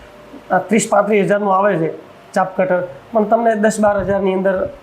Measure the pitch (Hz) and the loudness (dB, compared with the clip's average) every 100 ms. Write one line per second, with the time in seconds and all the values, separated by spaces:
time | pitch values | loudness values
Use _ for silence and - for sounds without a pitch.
0 | - - - - - 185 - 220 - 202 | -20 -20 -20 -20 -4 -2 0 0 2 0
1 | 202 214 170 202 208 190 202 175 160 - | 2 2 2 0 0 2 2 0 -2 -6
2 | - - - 196 185 - 180 180 175 - | -14 -20 -8 -4 -2 -2 0 0 -4 -10
3 | - 226 208 226 233 214 214 208 208 202 | -4 -2 2 2 2 2 0 2 2 0
4 | 185 196 190 190 190 185 - - | 0 0 0 0 0 0 -4 -8